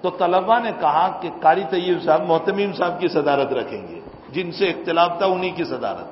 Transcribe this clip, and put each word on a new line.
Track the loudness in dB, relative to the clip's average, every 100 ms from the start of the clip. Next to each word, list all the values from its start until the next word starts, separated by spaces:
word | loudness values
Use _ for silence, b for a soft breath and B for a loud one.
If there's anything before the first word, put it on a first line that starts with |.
| -4
تو |
طلبا | 0 2 2 4 2
نے | 2 -2
کہا | 2 2 2 -2
کہ | -8 0
قاری | 4 4 2
طیب | -2 0 0
صاحب | 4 2 4
معتمیم | 2 2 0 -2
صاحب | 0 -2 0
کی | 0
صدارت | 0 2 2 2
رکھیں | -2 -4 -8 -12
گے، | -14 -16 -20 -10
جن | -6 -6
سے | -2 -2
اختلاف | 0 -2 2 2 4
تھا | 0
انہی | 0 -2
کی | -4
صدارت۔ | -6 -4 -6 -6 -10